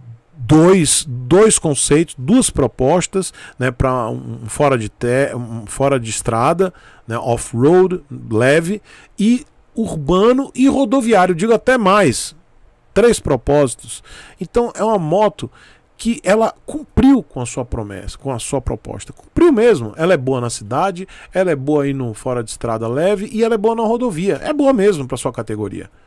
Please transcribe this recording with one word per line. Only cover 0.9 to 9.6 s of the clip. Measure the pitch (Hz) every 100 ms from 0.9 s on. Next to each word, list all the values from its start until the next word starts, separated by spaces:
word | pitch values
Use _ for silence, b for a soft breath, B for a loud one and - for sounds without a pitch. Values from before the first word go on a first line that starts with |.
| - 147
dois | 123 123 175 220 -
conceitos, | 165 139 - 147 170 -
duas | 127 254 220
propostas, | - 123 - 131 180 - 190 180 B B -
né, | 127
pra | 123 131 127 113
um | 123 123 117 113
fora | - 143 131
de | 104
te-, | - 120 127 139 120
um | 120 117 101
fora | - 135 135
de | 113
estrada, | - - 113 135 170 185 b b b -
né, | 113
off-road, | 127 120 - 117 139 180 185 180 - 127 117
leve, | 110 127 156 165 208 B B B -
e | 208 247 - _